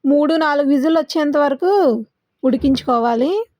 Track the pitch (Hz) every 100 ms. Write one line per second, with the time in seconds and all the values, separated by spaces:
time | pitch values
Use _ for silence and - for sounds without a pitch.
0 | 277 294 302 320 311 285 285 285 294 320
1 | 311 330 294 294 285 269 359 403 311 226
2 | 220 _ _ _ 262 262 277 254 - 240
3 | 233 233 269 403 466